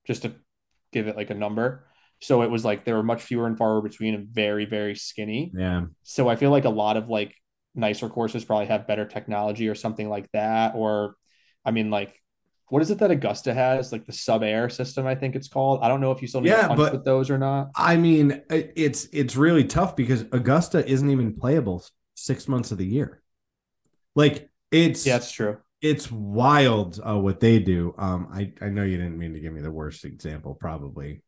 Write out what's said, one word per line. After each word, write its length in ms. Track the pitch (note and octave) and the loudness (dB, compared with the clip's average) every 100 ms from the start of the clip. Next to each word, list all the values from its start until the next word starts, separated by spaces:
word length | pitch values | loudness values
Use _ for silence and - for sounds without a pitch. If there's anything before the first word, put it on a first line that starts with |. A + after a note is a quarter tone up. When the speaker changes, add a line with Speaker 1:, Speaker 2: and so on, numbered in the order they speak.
Speaker 1:
just 180 | - A#2 | -8 -6
to 120 | A#2 - _ _ _ _ _ | -8 -12 _ _ _ _ _
give 140 | A#2+ G#2+ | -4 -4
it, 100 | G#2+ | -6
like, 140 | G#2 | -8
a 40 | |
number. 520 | G#2 G#2 G#2+ A#2+ C#3 _ _ _ _ | -6 -6 -2 -4 -4 _ _ _ _
So 220 | - B2+ | 2 2
it 80 | A#2+ | 4
was, 140 | A2+ | 0
like, 200 | A2+ G#2 | 0 -2
there 100 | - | 0
were 80 | A2+ | 0
much 200 | A2 A#2 | 0 -2
fewer 240 | - A#2+ A#2 | -4 -4 -2
and 120 | A2+ | 0
farther 240 | A2+ G#2+ | 2 2
between 320 | G#2 - A2 | -2 -4 -4
and 140 | G#2 G#2 | -4 -6
very, 360 | A2+ G#2 G#2 | -2 -2 -2
very 300 | G#2+ G#2+ G#2 | -4 -4 -4
skinny. 580 | G2+ - - G#2 A2 E3+ | -6 -10 -10 -6 -6 -6
Speaker 2:
Yeah. 320 | F#2 F#2 F2+ E2+ - | -4 -2 -2 -4 -10
Speaker 1:
So 240 | - - B2 | -8 0 0
I 80 | A2+ | 2
feel 140 | C#3 | 4
like 140 | C#3+ | 4
a 60 | C3+ | 2
lot 260 | G#2+ G#2+ A2 | 0 0 0
of, 120 | A2+ | -2
like, 240 | A2 G#2 - _ _ _ | -4 -4 -10 _ _ _
nicer 340 | - A2 G#2+ A2+ | -4 -2 -2 -6
courses 360 | A#2+ A2+ A#2 | -4 -4 -6
probably 220 | - G#2+ G#2 | -2 -2 0
have 200 | G#2+ G#2+ | -2 -2
better 180 | G#2+ | -4
technology 640 | G#2 G#2+ G#2+ G#2 G#2+ G#2+ A2 | -4 -8 -6 -4 -4 -2 -4
or 60 | |
something 340 | G#2+ A#2 A2 G#2+ | -4 -6 -6 -6
like 220 | G#2 G2 | -8 -6
that. 420 | G#2+ G#2+ A2+ A2+ | -4 0 0 0
Or, 420 | A2+ G#2+ G#2+ G#2 - _ _ _ _ - | 0 -2 0 -2 -8 _ _ _ _ -2
I 40 | |
mean, 200 | A2+ G#2+ | -2 0
like, 280 | G#2 G2+ - _ _ _ _ _ | -2 -4 -12 _ _ _ _ _
what 120 | C3+ | 0
is 100 | D#3 | 2
it 80 | G#3 | 2
that 120 | G#3 | 2
Augusta 420 | D3+ C3+ - - | 2 0 -4 -4
has? 400 | B2 B2+ C3 B2+ | 0 2 0 -2
Like, 140 | A2+ - | -10 -10
the 60 | |
Sub 300 | - - A2+ | -8 -2 0
Air 280 | G#2+ A2 A#2+ | 2 0 -2
system, 360 | - B2+ - C3 | -4 -8 -4 -4
I 100 | C3 | -2
think 200 | C3+ C3+ | -4 -6
it's 120 | C#3 | -6
called. 320 | C#3 C3+ C3+ | -2 0 2
I 60 | A#2 | 2
don't 120 | C3+ | 2
know 120 | C3+ | 0
if 100 | C3+ | -2
you 60 | B2+ | -4
still 120 | C3 | 0
need 100 | D3 | 4
to 60 | A3 | 4
Speaker 2:
Yeah, 120 | F#3 | 4
Speaker 1:
punch 100 | C3 | 4
Speaker 2:
but 140 | D3+ | 2
Speaker 1:
with 100 | - | 0
those 240 | - C3 C3 | 0 2 2
or 80 | C3+ | 0
not. 360 | C3+ C#3 C#3 - | 0 -2 -4 0
Speaker 2:
I 200 | D#3+ E3+ | 4 6
mean, 460 | E3 D#3 C#3+ - - | 6 6 6 2 -2
it, 240 | D#3+ D#3 | -4 -2
it's, 300 | - D3+ - - | -2 -2 -2 -6
it's 240 | D3 B2+ B2+ | -4 -2 4
really 280 | D#3 E3 | 6 6
tough 300 | C3 E3 F3+ | 4 2 0
because 280 | - A#2+ B2+ - | 0 0 0 0
Augusta 540 | B2+ A#2 D3 E3+ F3 C3 | -2 2 2 2 0 2
isn't 240 | C3 C#3+ | 2 2
even 240 | C#3 A#2 | 2 0
playable 460 | - B2 D#3 A2+ F2 | -2 0 0 0 -4
s-, 100 | - _ _ | -8 _ _
six 340 | - - B2+ - | -12 -6 -4 -2
months 220 | B2+ A2 | -4 -2
of 60 | F#2+ | -4
the 80 | F#2 | -2
year. 360 | B2 C#3+ - _ _ _ _ _ _ _ _ _ | -2 -4 -8 _ _ _ _ _ _ _ _ _
Like, 340 | C#3+ D3 C#3+ - _ _ | 4 4 2 -6 _ _
it's 340 | D#3+ E3 B2 | 4 4 2
Speaker 1:
Yeah, 140 | C3+ B2 | 0 0
that's 140 | - | -2
true. 260 | - G#2+ G#2 _ _ | -4 -4 -4 _ _
Speaker 2:
it's 280 | D3+ D3 - | -2 0 -4
wild, 880 | A2+ G2+ G#2 B2+ D3 C3 A2 F#2 E2+ A2 | -8 -4 2 4 6 6 4 0 -6 -2
uh, 120 | G#2 | 0
what 220 | G2 F#2 | 0 4
they 180 | A2+ A2+ | 6 6
do. 360 | F#2+ F2+ E2+ - | 6 2 0 -4
Um, 300 | F#2+ F2+ F2 | -4 -4 -6
I, 200 | G2 G2 - | -8 -8 -8
I 80 | G2+ | -6
know 140 | G2+ | -4
you 120 | G2 F#2 | -2 -2
didn't 220 | F2 E2 | -4 -8
mean 160 | E2+ | -10
to 60 | D#2 | -10
give 120 | D#2+ | -10
me 80 | D#2+ | -10
the 100 | D2+ | -10
worst 360 | D#2 D2+ D2+ C#2+ | -10 -10 -12 -16
example, 480 | - D#2+ D2+ C#2 | -14 -12 -12 -12
probably. 680 | C#2 E2+ D#2+ C#2 C2+ C#2+ D2+ | -12 -10 -10 -12 -14 -14 -16